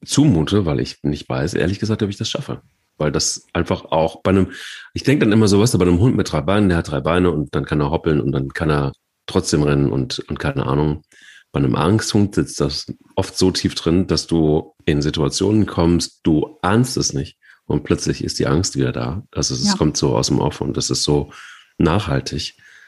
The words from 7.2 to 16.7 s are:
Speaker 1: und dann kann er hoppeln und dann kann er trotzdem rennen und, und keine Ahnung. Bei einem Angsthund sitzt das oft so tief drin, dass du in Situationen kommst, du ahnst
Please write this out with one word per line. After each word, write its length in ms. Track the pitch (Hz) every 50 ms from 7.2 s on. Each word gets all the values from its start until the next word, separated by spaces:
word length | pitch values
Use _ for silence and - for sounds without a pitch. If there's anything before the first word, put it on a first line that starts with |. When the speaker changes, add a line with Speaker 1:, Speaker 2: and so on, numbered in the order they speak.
| 90 87
Speaker 1:
und 220 | 78 76 71 - -
dann 100 | 76 67
kann 160 | - 76 73
er 100 | 73 69
hoppeln 300 | 78 82 - 82 78 71
und 100 | 60 69
dann 180 | 69 69 67 65
kann 200 | - - 82 78
er 240 | 73 71 69 69 - _ _ _ _ _ _
trotzdem 380 | - - 95 - - 85 76 73
rennen 280 | 73 71 71 71 67
und, 280 | - 69 64 64 - -
und 200 | - - 73 -
keine 260 | - 73 67 67 -
Ahnung. 380 | 65 67 73 76 76 73 - - _ _ - - - - - - _
Bei 80 | - 139
einem 160 | 139 127 -
Angsthund 600 | - 151 95 110 110 - - - 104 101 98 -
sitzt 260 | - 73 - - -
das 240 | 73 69 69 - - - - - _ _ _
oft 220 | - 90 - - -
so 140 | 95 92
tief 240 | 87 - - - -
drin, 320 | - - 82 82 92 90 -
dass 200 | 82 76 - -
du 460 | 82 82 78 76 76 78 - - _ _ _
in 160 | - 78 73
Situationen 640 | 71 76 73 78 73 67 - - 95 101 107 110 95
kommst, 560 | - - - 85 85 87 82 - - _ _ -
du 340 | 85 78 73 - - - _
ahnst 340 | - 90